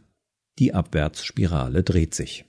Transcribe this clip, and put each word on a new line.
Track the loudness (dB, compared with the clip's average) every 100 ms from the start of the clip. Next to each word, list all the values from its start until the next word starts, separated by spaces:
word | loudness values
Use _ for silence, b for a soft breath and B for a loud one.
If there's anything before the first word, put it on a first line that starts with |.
| _ _ _ _ _ 0
Die | 2
Abwärtsspirale | 2 0 0 -2 -4 -8 -2 0 0 0 0
dreht | 2 2 0
sich. | -2 -10 -12